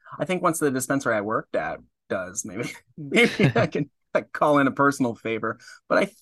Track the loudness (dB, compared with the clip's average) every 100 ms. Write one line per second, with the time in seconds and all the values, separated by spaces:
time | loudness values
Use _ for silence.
0 | -16 -6 -4 0 0 0 0 0 -2 -2
1 | 0 0 0 -4 -2 -4 -4 -6 -12 _
2 | -8 -6 -6 -10 -10 -8 -8 -10 _ -14
3 | -2 2 2 4 2 2 0 -2 -6 _
4 | _ -4 -4 0 4 4 4 2 2 2
5 | -2 -2 -4 -4 -4 -6 -12 -16 0 2
6 | 0 -2